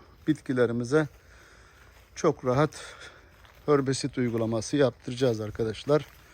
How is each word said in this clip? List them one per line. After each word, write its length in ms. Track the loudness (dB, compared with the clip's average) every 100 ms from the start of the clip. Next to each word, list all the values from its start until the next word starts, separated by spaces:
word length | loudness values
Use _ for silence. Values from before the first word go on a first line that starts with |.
| -14 -6 -4
bitkilerimize 800 | -2 -2 2 2 0 0 0 0 -6 -20 -20 -20 -20 -20 -20 -20 -20 -20 -2
çok 300 | 0 0 0
rahat 500 | 2 0 -2 -18 -18 -20 -20 -20 -20 -20 -8 2
herbisit 520 | 2 2 -2 -4 -4
uygulaması 600 | -2 -2 -2 -4 -2 2
yaptıracağız 640 | 2 0 -10 -2 0 0
arkadaşlar. 640 | -4 -6 -6 -4 0 0 0 -12 -20